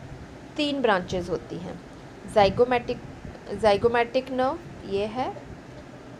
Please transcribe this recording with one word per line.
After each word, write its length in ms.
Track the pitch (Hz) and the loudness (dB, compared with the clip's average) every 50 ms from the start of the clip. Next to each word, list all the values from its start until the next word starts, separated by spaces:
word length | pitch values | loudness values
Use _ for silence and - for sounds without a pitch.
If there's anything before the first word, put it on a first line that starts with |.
| - - - - - - - - - - - - | -14 -14 -14 -12 -14 -14 -14 -16 -16 -12 -2 0
तीन 240 | 302 285 285 277 | 0 2 2 2
branches 480 | 240 226 202 185 180 - 202 180 175 180 | 4 4 4 4 2 0 -4 -4 -2 -2
होती 260 | 170 - - - 165 | -4 -4 -4 -6 -10
हैं, 260 | 165 175 180 170 175 - - - - - - - - - 196 - | -8 -8 -8 -10 -10 -12 -16 -16 -16 -16 -16 -16 -14 -10 0 6
zygomatic, 640 | 220 202 196 196 214 247 247 254 240 233 - 240 - - - - - - - - - - - 214 | 6 6 6 8 6 4 6 6 0 0 -2 -6 -6 -8 -14 -14 -12 -12 -12 -12 -12 -10 -10 -6
zygomatic 760 | 196 214 214 202 - 214 233 233 240 233 233 - 262 254 269 | 4 6 6 6 8 6 4 6 6 2 4 2 0 0 0
nerve 280 | 262 254 254 269 311 339 - - - - - 196 | 0 2 2 2 2 -2 -6 -12 -14 -12 -8 -2
ये 160 | 196 196 208 | -2 0 0
है, 320 | 214 214 247 269 349 403 - - - - - - - - - - - - - - - - - | 0 -2 -2 -2 -2 -4 -8 -12 -14 -16 -16 -16 -16 -16 -16 -16 -16 -16 -16 -16 -16 -16 -16